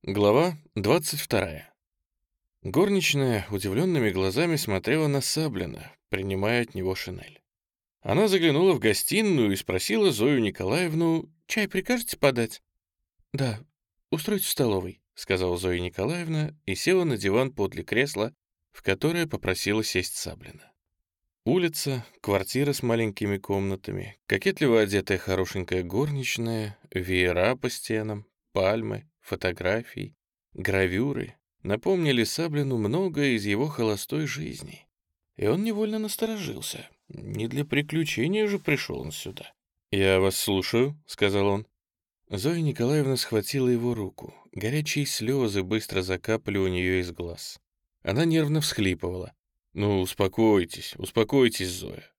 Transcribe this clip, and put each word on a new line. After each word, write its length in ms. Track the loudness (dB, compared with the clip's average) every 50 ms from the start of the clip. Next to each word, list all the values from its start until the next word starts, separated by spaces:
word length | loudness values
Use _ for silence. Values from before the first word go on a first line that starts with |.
| -6
Глава 520 | -2 0 4 4 6 6 6 4 2 -2 -6 _ _ _
двадцать 460 | -2 2 2 2 2 2 -2 -6 -6
вторая. 520 | -6 -2 0 0 0 -2 -6 -12 -16 -20 _ _ _ _ _ _ _ _ _ _ _ _ _ _ _ _ _ _
Горничная 880 | -10 -2 2 2 2 4 2 2 2 2 2 2 2 2 2 0 -2 -2
удивленными 600 | -6 -4 -2 -2 0 0 0 2 2 2 2 2
глазами 460 | 2 2 0 2 2 2 2 2 0
смотрела 500 | -2 0 -2 -2 -2 0 0 0 2 2
на 160 | 2 0 0
Саблина, 680 | -2 -2 -2 -2 -2 -2 -2 -4 -6 -6 -8 -12 -16 -18 -20 _ _ _
принимая 500 | 0 0 0 0 0 0 2 2 2 2
от 140 | 0 -2 -4
него 200 | -4 -2 -2 -2
шинель. 460 | -4 -6 -10 -10 -12 -14 -18 -20 -20 _ _ _ _ _ _ _ _ _ _ _ _
Она 260 | _ 0 2 4 4 4
заглянула 460 | 4 4 4 4 4 6 6 6 4
в 60 | 6
гостиную 720 | 4 2 2 2 0 2 2 4 4 4 4 4 4 2
и 40 | 2
спросила 560 | 0 -2 -2 -2 -2 0 0 2 4 4 4
Зою 300 | 4 4 2 4 4 2
Николаевну: 880 | 2 0 -2 -2 -2 0 0 0 0 0 0 2 2 2 2 0 -2 -8 _ _ _
"Чай 220 | _ -2 -2 -2 0
прикажете 500 | -2 -4 0 0 -2 -2 -2 -6 -4 2
подать?" 420 | 2 2 4 4 0 -2 -4 -12 _ _ _ _ _ _ _ _ _ _ _ _ _ _
"Да, 260 | -4 -2 -2 -2 -4 -6 -12 _ _ _ _ _ _ _ _ _
устроить 340 | -4 -2 0 0 0 0 0
в 60 | -4
столовой", 500 | 0 2 2 2 2 0 -2 -4 -12 _ _ _ _
сказала 420 | -18 -4 -2 0 2 2 0 0
Зоя 240 | 0 0 0 0 0
Николаевна 760 | -2 -4 -4 -4 -4 -2 -2 -4 -4 -4 -2 -2 -2 -4 -6 _ _
и 80 | -6 -6
села 300 | -2 0 2 2 2 2
на 120 | 2 0
диван 340 | 0 0 2 2 2 2 0
подле 320 | 0 -2 -4 -2 -2 -8
кресла, 520 | -6 -2 0 0 0 0 -2 -2 -4 -4 -4 _ _ _ _ _ _ _
в 100 | _ -6
которое 440 | -2 -2 -2 0 0 -2 0 0 -2
попросила 560 | -2 -4 -4 -2 -2 -2 -2 -2 0 0 0
сесть 340 | -2 0 -2 -2 -4 -4 -8
Саблина. 540 | -8 -8 -10 -10 -12 -16 -20 -20 -20 -20 _ _ _ _ _ _ _ _ _ _ _ _ _ _ _ _
Улица, 580 | 2 2 2 2 0 -2 -4 -4 -4 -4 -6 -8 -12 _ _
квартира 540 | -4 0 0 0 0 -2 -2 0 0 0 0
с 80 | -2
маленькими 560 | 0 0 0 0 0 -2 -2 -4 -2 -2 -2 -4
комнатами, 800 | -2 -2 -2 0 0 -2 -4 -6 -8 -10 -8 -8 -10 -12 -16 _ _
кокетливо 560 | -2 -2 2 2 0 0 2 4 6 6 6
одетая 340 | 6 4 2 0 2 2 -2
хорошенькая 680 | -2 0 -2 0 0 0 -2 -4 -8 -4 -2 -2 -2
горничная, 960 | -2 0 0 -2 0 0 -2 -4 -4 -4 -4 -4 -2 -2 -2 -4 -4 -6 -10 _ _ -8
веера 680 | -6 -6 -2 0 2 4 4 4 4 4 2 2 2
по 140 | 0 -4 -6
стенам, 560 | -6 -6 -4 -4 -2 -2 -2 -4 -6 -8 -10 _ _ _ _ _ _
пальмы, 500 | 0 2 2 2 0 -2 -4 -6 -8 -10 _ _ _
фотографии, 920 | _ -8 -8 -2 -2 -2 -2 0 0 0 0 0 -2 -8 -10 -10 -10 -10 _ _ _ _ _ _ _ _ _
гравюры 800 | -6 -4 0 2 2 2 2 2 0 -2 -2 -2 -4 -8 -8 -12 _ _ _ _ _
напомнили 600 | -4 -4 -4 -2 0 0 0 2 2 2 2 2 2
Саблину 540 | 0 0 -4 -4 -2 -2 -2 -2 0 -2 0
многое 520 | 0 0 0 0 -2 -2 0 0 0 2
из 140 | 2 0 0
его 220 | 0 0 0 0
холостой 600 | -2 -2 -2 0 0 0 -2 -4 -6 -4 -4 -4
жизни. 600 | -4 -6 -8 -8 -10 -10 -12 -14 -16 -18 -20 _ _ _ _ _ _ _ _ _ _ _
И 100 | -2 0
он 180 | 0 2 2 0
невольно 340 | -2 -2 -2 -2 -2 -2 -4
насторожился. 880 | -6 -6 -4 -4 -4 -4 -4 -6 -6 -8 -8 -8 -10 -10 -12 -12 -14 -18 _ _ _ _
Не 400 | -18 -16 -12 -8 -6 -6 -6 -4
для 160 | -4 -4 -4
приключения 840 | 0 0 -2 -2 0 -2 -2 -2 -2 -2 -2 0 0 2 0 0
же 120 | 0 0 -2
пришел 420 | 0 -2 -2 -2 -2 -6 -8 -8
он 120 | -8 -10
сюда. 400 | -12 -10 -12 -12 -14 -14 -18 -18 _ _ _ _ _ _ _ _
"Я 300 | 0 4 4 6 6 6
вас 160 | 6 4 2
слушаю", 600 | 0 0 0 0 0 0 2 2 2 2 2 0 -8 _
сказал 420 | -16 -2 0 2 2 4 4 2 2
он. 180 | 2 0 -4 _ _ _ _ _ _ _ _ _ _ _ _ _
Зоя 300 | -6 -2 -2 -2 0 0
Николаевна 560 | 0 -2 0 0 0 2 2 2 2 2 0
схватила 520 | -2 -2 0 0 0 0 0 -2 0 2 2
его 260 | 2 2 0 -2 -2
руку. 400 | -2 -6 -8 -10 -12 -18 -18 -18 -20 -20 _
Горячие 520 | -10 -6 -4 -2 -2 -2 -2 -2 -2 -2 -2
слезы 580 | -2 -4 -4 -2 0 0 2 0 2 0 0
быстро 400 | 0 0 0 -2 -2 -2 -4 -2
закапали 560 | -2 -2 -4 -4 0 -2 -2 -2 _ -2 0 0
у 100 | 0 2
нее 320 | 0 0 0 2 2 0
из 100 | 0 -2
глаз. 480 | -6 -8 -10 -10 -10 -12 -14 -16 -16 -18 _ _ _ _ _ _ _ _
Она 220 | _ -2 0 2 2
нервно 360 | 4 4 2 2 2 0 0
всхлипывала. 720 | 0 -2 -2 0 0 0 0 -2 -4 -6 -6 -6 -10 -12 _ _ _ _ _ _ _ _
"Ну, 280 | _ -2 0 0 2 0
успокойтесь, 920 | 0 -2 0 0 0 0 4 4 6 6 6 6 4 0 -6 -12 -12 -14 -10
успокойтесь, 720 | -10 -10 -2 0 0 2 4 4 4 4 4 4 0 -6 -6
Зоя". 420 | -6 -8 -10 -12 -12 -14 -18 -20 _